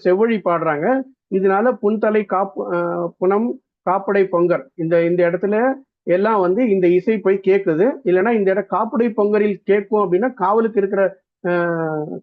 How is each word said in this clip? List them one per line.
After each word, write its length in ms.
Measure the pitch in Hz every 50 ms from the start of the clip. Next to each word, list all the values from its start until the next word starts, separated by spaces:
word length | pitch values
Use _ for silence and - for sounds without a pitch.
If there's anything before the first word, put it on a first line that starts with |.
| -
செவ்வழி 380 | 185 180 196 226 233 226 208 -
பாடுறாங்க, 440 | 185 175 165 165 160 151 147 165 226 262 269 262 262 _ _ _ _ 196
இதனால 360 | 190 190 196 190 196 226 254
புன்தலை 540 | - - - 208 220 214 226 214 214 214 208
காப்பு-, 400 | - 196 185 202 196 - - - -
ஆஹ், 360 | 180 175 175 170 175 175 175 170 -
புனம் 320 | _ 180 185 196 208 233 247 - - _ _ _ _ _ 185
காப்படை 340 | 185 196 196 - 196 202 190
பொங்கர் 400 | 190 185 170 175 175 175 - - - _
இந்த, 300 | - 165 160 175 170 170
இந்த 240 | 170 175 175 175 170
இடத்துல 440 | 175 180 196 196 208 220 247 262 269 269 - _ _ _ _
எல்லாம் 360 | 170 170 185 202 220 233 202
வந்து 300 | 180 175 185 226 262 226
இந்த 180 | 196 196 185
இசை 320 | 170 180 180 180 233 220 196
போய் 200 | 185 190 196 190 -
கேக்குது. 480 | 190 190 196 196 180 156 156 202 262 285 - -
இல்லைன்னா 240 | 180 180 180 190 233
இந்த 220 | 240 214 196 190
இடம் 140 | 190 208 190 -
காப்படை 440 | 190 185 226 220 - 226 240 233 220
பொங்கரில் 480 | 220 202 208 208 214 214 208 196 175 _
கேட்கும் 380 | - 196 208 202 - 220 208
அப்படின்னா 320 | 202 180 175 180 226 254 254
காவலுக்கு 460 | - 180 190 208 226 226 220 220 202
இருக்கிற, 240 | 196 196 208 196 196 175 190 - _ _ _ _ -
ஆஹ், 720 | 175 175 175 175 170 170 165 160 156 156 151 151 165 - 131